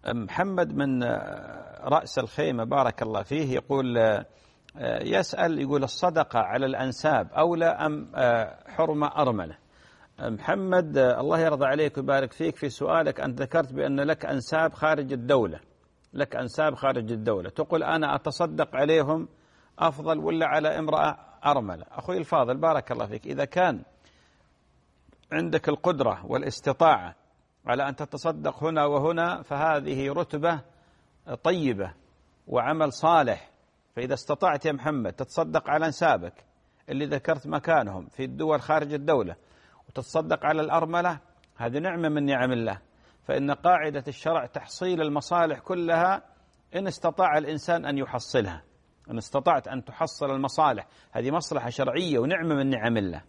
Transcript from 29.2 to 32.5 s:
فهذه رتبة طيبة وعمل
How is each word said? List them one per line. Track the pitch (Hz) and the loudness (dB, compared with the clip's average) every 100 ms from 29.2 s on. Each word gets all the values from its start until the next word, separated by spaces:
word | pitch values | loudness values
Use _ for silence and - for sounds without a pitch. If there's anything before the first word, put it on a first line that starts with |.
| 170 180 | -2 -4
فهذه | 165 143 160 151 143 135 139 | -6 -2 0 0 -2 -4 -2
رتبة | 147 170 151 160 160 - _ _ _ _ _ - - | -2 -4 0 0 0 -6 _ _ _ _ _ -14 -2
طيبة | - 185 143 104 92 - _ _ _ _ | 0 2 2 0 -4 -8 _ _ _ _
وعمل | - | -2